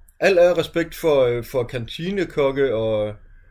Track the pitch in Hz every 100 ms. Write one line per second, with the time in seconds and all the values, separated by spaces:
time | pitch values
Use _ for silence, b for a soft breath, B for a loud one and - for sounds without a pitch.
0 | - - 180 180 175 170 156 170 165 -
1 | 165 143 123 120 113 131 113 127 113 -
2 | 175 202 165 151 135 135 135 110 110 107
3 | 107 107 - - -